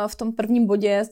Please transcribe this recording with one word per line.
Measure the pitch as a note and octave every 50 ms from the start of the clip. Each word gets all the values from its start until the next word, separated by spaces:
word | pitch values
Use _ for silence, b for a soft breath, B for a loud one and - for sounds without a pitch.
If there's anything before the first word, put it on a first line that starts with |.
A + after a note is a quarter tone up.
| G#3
v | G#3 -
tom | - A#3 A3+
prvním | A3+ A3+ A3 G#3+ A#3+ A#3+ A#3
bodě | G3 G3+ G#3 G3+ G3+ G3+ G3+ G#3+ A3